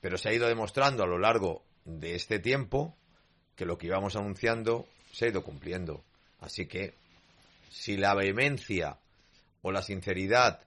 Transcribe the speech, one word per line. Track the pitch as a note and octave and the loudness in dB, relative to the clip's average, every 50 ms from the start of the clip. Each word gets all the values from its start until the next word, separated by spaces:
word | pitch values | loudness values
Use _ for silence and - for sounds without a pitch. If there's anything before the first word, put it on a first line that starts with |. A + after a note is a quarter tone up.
Pero | - F#2+ F2+ F2+ | -6 -4 -4 -2
se | - A2 | 0 2
ha | A2 | 2
ido | A#2+ A#2+ A#2 | 4 4 2
demostrando | A#2 A2+ A2 G2+ - C3+ C3+ C#3 C3+ A#2+ G2 | 2 0 -2 -2 0 2 2 2 4 2 0
a | F2+ | 2
lo | F2 F2+ | 2 4
largo | F#2+ A2 - A#2 G2 F2+ D#2+ - - _ _ _ _ | 4 4 4 4 2 0 -2 -4 -10 _ _ _ _
de | - D#2+ D#2 D2+ E2 E2+ | -14 -12 -8 -6 -6 -6
este | F2 - - A2 G#2 | -6 -4 -2 -4 -2
tiempo | D#2+ E2+ C3 C#3 C3 F#2+ - C3+ D3 E3 - _ _ _ _ _ _ _ _ _ _ _ _ | 2 0 0 0 0 -2 -2 -2 -2 -4 -8 _ _ _ _ _ _ _ _ _ _ _ _
que | - F#2 E2+ | -8 -4 -4
lo | E2+ E2+ | -4 -6
que | - | -4
íbamos | E2+ F#2 F#2+ G2 G2+ G2 | -2 -2 0 0 -2 -4
anunciando | G#2+ G2+ G2+ G2 - - A#2 A2+ A#2 A2+ A2+ A#2 A#2 - - _ _ _ - | -4 -4 -4 -6 -2 0 0 0 0 0 0 0 0 -2 -10 _ _ _ -20
se | - - A#2 | -6 -2 0
ha | A#2+ | 0
ido | A2+ F#2+ - | 0 0 -4
cumpliendo. | - D2+ C#2 - - F2 F#2 F2+ D#2+ D2+ C#2 - _ _ _ _ _ _ _ | -6 -14 -12 -8 -6 -6 -6 -4 -6 -8 -10 -12 _ _ _ _ _ _ _
Así | - - - - F#2+ D2 | -16 -12 -8 -8 -8 -8
que, | - G2 G2 F#2 - _ _ _ _ - _ _ _ _ _ _ _ _ - - | -6 -8 -8 -8 -10 _ _ _ _ -20 _ _ _ _ _ _ _ _ -20 -20
si | - - - - G2+ G2 | -16 -14 -6 -4 -2 2
la | G2 G2 G2+ | 4 4 6
vehemencia | G2 G2 G2 G2 A2 C3 C#3+ C#3+ B2+ - - G2+ F2+ D#2+ D2 C#2+ - _ _ _ _ _ _ _ _ _ _ _ _ | 6 4 2 2 2 2 2 2 -2 -4 -2 -2 0 0 -2 -4 -8 _ _ _ _ _ _ _ _ _ _ _ _
o | - F#2+ F#2+ | -4 -2 -2
la | F#2+ | -2
sinceridad | F#2 - G2+ F#2+ F2+ - F#2 F2+ F#2+ F#2+ A2 B2 B2 A#2 - - - | -2 -2 -6 -6 -2 -2 -2 -2 2 4 6 6 6 6 4 0 -14